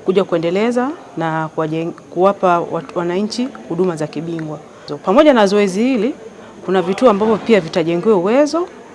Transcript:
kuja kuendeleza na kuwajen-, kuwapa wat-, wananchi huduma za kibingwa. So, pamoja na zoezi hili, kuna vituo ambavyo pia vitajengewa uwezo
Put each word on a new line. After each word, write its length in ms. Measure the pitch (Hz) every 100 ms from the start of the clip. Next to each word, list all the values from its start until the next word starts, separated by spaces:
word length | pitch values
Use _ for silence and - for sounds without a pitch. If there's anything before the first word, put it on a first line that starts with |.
kuja 200 | - 190
kuendeleza 640 | 185 170 170 185 226 247 254 339 - -
na 320 | 165 160 156 -
kuwajen-, 340 | 160 160 165 - -
kuwapa 480 | 170 190 196 185 175 165
wat-, 220 | 165 165 185
wananchi 500 | 175 180 208 - 254 - -
huduma 280 | 170 185 160
za 100 | 147
kibingwa. 520 | 147 165 165 156 147 - - -
So, 80 | 147
pamoja 340 | - 220 302
na 120 | 247 196
zoezi 360 | 208 202 185
hili, 320 | 247 254 226 349 - - - -
kuna 180 | - 185
vituo 280 | 175 196 254
ambavyo 260 | 202 220 202
pia 240 | - 214
vitajengewa 560 | 160 185 165 170 196 202
uwezo 520 | 185 254 294 320 370 - -